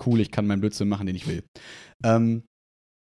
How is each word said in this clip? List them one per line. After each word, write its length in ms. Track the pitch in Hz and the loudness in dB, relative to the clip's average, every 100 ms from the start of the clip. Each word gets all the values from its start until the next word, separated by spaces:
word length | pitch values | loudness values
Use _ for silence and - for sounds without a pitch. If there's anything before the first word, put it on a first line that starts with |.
| - | 2
cool, 140 | 117 | 2
ich 100 | 101 | 2
kann 160 | - 104 | 0 0
meinen 140 | 101 | 0
Blödsinn 280 | 104 - 101 | -2 -2 -2
machen, 180 | 101 98 | -2 -4
den 100 | 92 | -6
ich 100 | - | -6
will. 160 | 82 - - - - - _ | -8 -10 -20 -20 -20 -20 _
Ähm, 380 | 117 113 113 113 - _ _ _ _ _ | 2 4 2 0 -6 _ _ _ _ _